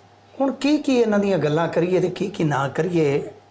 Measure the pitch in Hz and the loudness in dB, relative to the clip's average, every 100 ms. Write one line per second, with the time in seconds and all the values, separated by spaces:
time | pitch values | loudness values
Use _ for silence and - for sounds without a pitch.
0 | - - - - 269 - 277 294 294 254 | -20 -20 -16 -4 -2 0 0 0 2 2
1 | 220 208 202 185 147 151 165 - 175 185 | 2 2 2 0 0 0 0 0 0 0
2 | 180 180 196 - 160 135 139 - 175 170 | 0 -2 -6 -2 -2 0 -2 -2 -2 0
3 | 147 139 - - - | 2 0 -4 -12 -6